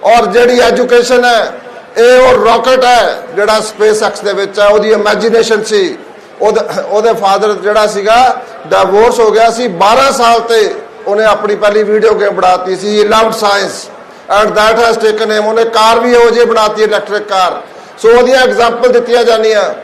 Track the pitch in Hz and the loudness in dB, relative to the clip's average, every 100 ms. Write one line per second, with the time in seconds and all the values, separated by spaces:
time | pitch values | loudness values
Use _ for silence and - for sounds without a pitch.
0 | 196 233 208 214 240 247 233 226 247 240 | 2 2 2 2 2 2 0 0 0 0
1 | 240 254 247 233 190 - - - - - | 2 0 2 0 -2 -8 -18 -20 -14 0
2 | 240 254 254 247 214 233 247 262 247 240 | 4 4 4 2 2 0 0 0 2 2
3 | 190 - - 165 208 214 - - 214 214 | 0 -4 -8 -4 -2 -2 -4 -2 0 0
4 | 214 - 202 190 196 - 202 214 214 214 | -4 -6 -6 -6 -6 0 2 2 2 0
5 | 208 196 226 226 226 214 - 214 180 123 | 0 -2 0 0 0 -2 0 -2 -2 -6
6 | - - - - 208 226 - 170 - 202 | -16 -20 -20 -4 -2 -2 -4 -8 -4 -2
7 | 226 170 160 196 214 196 185 214 208 196 | 0 0 0 0 -2 -2 -2 0 -2 -2
8 | 202 226 254 - - - 156 190 190 202 | 0 2 2 0 -10 -18 -4 -2 0 2
9 | 233 240 220 208 226 226 247 170 196 240 | 2 2 0 2 0 0 -6 0 2 2
10 | 269 - 233 233 226 226 196 - - - | 0 0 0 0 0 0 0 -4 -14 -12
11 | - 208 220 202 214 208 208 208 208 214 | -6 -2 0 0 -2 -2 0 0 0 0
12 | 220 202 202 180 185 180 180 185 208 208 | 0 0 -2 -2 0 0 -2 -6 -4 -2
13 | 208 220 220 - 208 202 190 - - - | 0 2 0 -2 -2 -2 -4 -10 -16 -20
14 | - - - 196 214 175 214 220 233 220 | -20 -20 -4 0 0 0 0 2 0 0
15 | 220 214 220 214 214 226 226 226 220 233 | 0 -2 -2 -2 -2 -2 -2 0 2 2
16 | 247 240 233 240 226 226 214 208 214 202 | 2 2 2 2 0 2 -2 0 -2 -2
17 | 196 208 208 196 180 - - - - - | -4 -8 -4 -2 -2 -4 -14 -20 -20 -2
18 | 220 240 247 262 247 202 233 233 247 240 | 2 4 4 2 2 2 0 2 2 2
19 | 233 240 233 226 220 214 185 - | 0 0 2 0 2 0 -2 -6